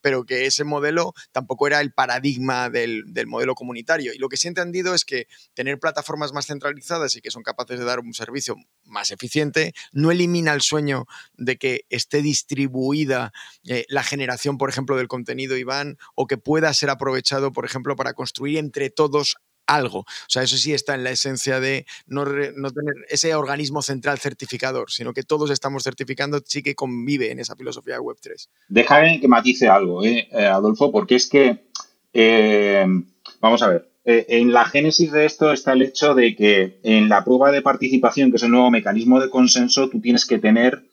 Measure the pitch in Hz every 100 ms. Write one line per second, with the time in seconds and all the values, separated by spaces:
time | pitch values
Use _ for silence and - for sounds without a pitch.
0 | 143 131 120 127 131 135 147 147 147 165
1 | 170 - - 127 127 131 143 147 143 -
2 | 127 123 139 127 131 123 123 120 117 110
3 | 107 117 113 117 127 127 123 120 117 165
4 | 127 120 131 131 175 175 175 175 180 175
5 | - 127 113 - _ - 131 139 165 151
6 | - 160 147 143 135 143 143 143 - 170
7 | 139 117 107 120 113 - 123 127 123 123
8 | 120 117 110 135 127 113 _ _ _ 104
9 | 104 98 123 151 147 160 147 - - 139
10 | 156 175 175 175 160 143 - 151 147 131
11 | 123 - - _ 120 127 131 123 - 120
12 | - 147 147 139 - 139 139 127 131 151
13 | 147 131 117 - - _ - 123 - 139
14 | 123 143 127 123 147 139 131 123 127 131
15 | 123 127 117 127 135 131 123 135 143 143
16 | - - 135 127 - 156 156 139 143 135
17 | 135 131 - 139 139 131 123 131 135 135
18 | 131 123 131 - 139 156 151 135 135 -
19 | 151 143 139 - _ _ - 151 165 92
20 | - - - 127 131 135 135 143 - 139
21 | 127 123 139 131 - 131 131 135 139 -
22 | _ 135 143 143 139 139 139 139 147 135
23 | - 147 165 156 135 143 147 147 139 135
24 | 135 139 143 - 131 127 131 131 107 -
25 | 120 120 131 151 151 139 139 139 127 123
26 | 131 131 139 147 139 147 143 139 135 123
27 | 123 143 113 127 123 120 127 120 120 123
28 | 123 123 - - - _ _ 104 - 147
29 | 160 156 131 120 117 - 120 104 92 87
30 | 107 120 - 113 101 95 107 110 143 110
31 | 95 123 - 143 135 113 _ - - _
32 | _ 123 113 113 107 104 101 98 95 92
33 | 85 _ - _ 113 117 113 85 - _
34 | 123 117 110 120 120 120 117 143 151 151
35 | 165 151 151 - 156 139 - 131 131 -
36 | 147 135 117 107 104 98 95 - 113 110
37 | 107 101 107 127 139 143 139 123 131 135
38 | - - 131 120 117 123 123 117 104 107
39 | 117 127 131 131 127 123 123 139 135 117
40 | 117 120 - 110 107 113 120 - _